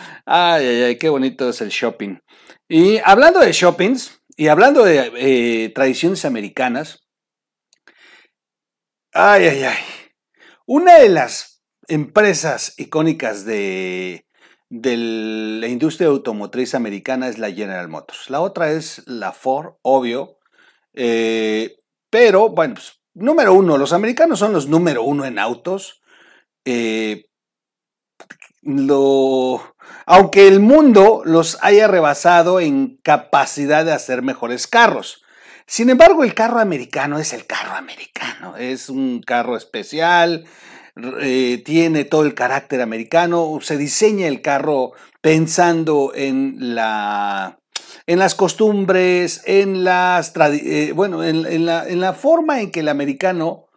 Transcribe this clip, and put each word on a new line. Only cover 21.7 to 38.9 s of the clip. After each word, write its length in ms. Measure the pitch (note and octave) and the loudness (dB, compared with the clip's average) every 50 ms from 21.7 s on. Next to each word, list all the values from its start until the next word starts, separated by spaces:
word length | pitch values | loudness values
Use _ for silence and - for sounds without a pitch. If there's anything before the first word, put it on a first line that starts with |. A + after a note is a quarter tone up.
| - _ _ _ _ _ _ - | -12 _ _ _ _ _ _ -4
pero, 380 | - A3+ A#3+ A3 F#3 F#3+ A3 A3 | 2 4 4 6 6 4 4 2
bueno, 260 | - E3 D#3+ C#3 A2 | 2 -2 -4 -4 -4
pues, 260 | - - - - _ _ _ _ | -12 -16 -20 -20 _ _ _ _
número 380 | E3+ G3 B3+ D#4 E4 C4+ G3+ F#3 | -6 -2 -2 0 2 4 6 6
uno, 240 | F#3+ G3 F3 D3+ C3+ | 6 6 4 2 0
los 160 | C#3 C3 E3 | 0 0 -2
americanos 460 | F3 G#3 A3+ B3 A#3+ D#4+ E4+ C#4 E3+ | -2 -2 -2 0 2 2 2 2 0
son 140 | G#3 G#3+ G#3 | -2 0 -2
los 140 | E3 C#3 C#3+ | -2 -2 0
número 360 | D3+ E3 F3 E3+ C#3+ A#2+ A2+ | 0 0 0 0 -2 -2 -4
uno 220 | C3+ C#3+ C#3+ C3+ | -4 -4 -4 -6
en 140 | C3+ A#2+ G2+ | -6 -6 -6
autos. 640 | G2+ A#2 B2 A#2 - E3+ F#3+ G3 - - - _ _ _ _ _ _ _ _ _ _ _ _ _ - | -6 -6 -6 -8 -8 -10 -10 -10 -10 -14 -20 _ _ _ _ _ _ _ _ _ _ _ _ _ -8
Eh, 600 | C3 B2 A#2+ A#2 A2+ A2 A2 A2 G#2+ G#2+ G#2 - _ _ _ _ _ _ _ _ _ _ _ _ _ _ _ _ _ _ _ - _ - _ _ - _ _ | -6 -4 -4 -4 -4 -4 -4 -4 -6 -8 -10 -14 _ _ _ _ _ _ _ _ _ _ _ _ _ _ _ _ _ _ _ -20 _ -20 _ _ -20 _ _
lo, 1120 | - C3+ C3+ C#3 C3+ C3+ C#3+ C#3 C#3 C#3 C#3 C3+ C3+ C3+ C3 C3 B2+ B2+ B2+ A#2 - - _ _ - - - - - | -10 -6 -4 -2 0 0 2 2 2 2 2 2 2 0 0 -2 -2 -2 -4 -6 -8 -14 _ _ -20 -20 -20 -10 0
aunque 420 | - E3+ F#3+ G3 F3+ - G3 G3 G3 | 4 6 6 6 6 6 8 8 8
el 120 | F#3+ G3 | 8 8
mundo 640 | G3+ A3 C4+ D#4 D4+ C#4 A3+ G3+ F#3+ G#3+ A3 - - | 6 8 8 8 8 8 8 8 8 6 6 4 0
los 320 | D#3+ E3 E3 D#3+ - - - | 2 2 2 2 0 -4 -2
haya 260 | - F#3+ G3+ G#3 A3 G#3 | 0 4 4 6 6 6
rebasado 720 | F#3+ F3+ D#3+ D3 C#3+ - - F3 F3 F3 E3 F3 F#3 F#3 | 4 2 2 0 0 0 2 2 4 4 4 2 2 0
en 380 | F3 D#3 C#3 C3+ C3+ C3 - _ - | 0 0 0 -2 -2 -4 -6 _ 0
capacidad 840 | - D3+ C#3+ - - - D3 C3+ - - C#3+ C#3+ C#3 D3+ D3+ D#3+ | 0 0 0 0 0 0 0 0 0 -4 -6 -2 0 0 0 0
de 80 | E3 D#3 | 0 -2
hacer 280 | C3+ - - B2+ B2 | -4 -4 -6 -6 -4
mejores 460 | B2 C3+ B2+ - - A#2 B2 A#2+ - - | -4 -6 -6 -6 -6 -8 -6 -8 -6 -2
carros. 560 | - A3+ A#3 G#3+ F3 A#2 - - - _ _ _ _ _ _ - - - _ - | 2 4 4 4 2 0 -8 -12 -16 _ _ _ _ _ _ -20 -20 -20 _ -10
Sin 240 | - - A#3 B3 | -6 -2 0 2
embargo, 320 | C4 B3 D#4+ F4 G4 D#4 C#4+ | 6 8 8 8 8 6 2
el 100 | A3 - | 0 0
carro 260 | - A3 A3 A#3 A#3+ | -2 -2 -2 0 0
americano 600 | A3 G3+ E3+ C3 B2 - - D3 C3+ D3 D3 D3+ | -2 -2 -2 -6 -8 -8 -8 -6 -6 -4 -4 -6
es 120 | D#3 - | -6 -8
el 140 | - A#2 - | -10 -12 -14
carro 300 | - - - - - - | -12 -12 -10 -10 -10 -10
americano. 800 | - - - - - - - - - - C#3+ - - - F2+ F2+ G2 | -12 -12 -14 -18 -20 -20 -18 -16 -14 -12 -12 -14 -14 -18 -18 -14 -12
Es 320 | A#2+ B2+ C3 C3 - | -10 -8 -8 -10 -10
un 320 | - | -10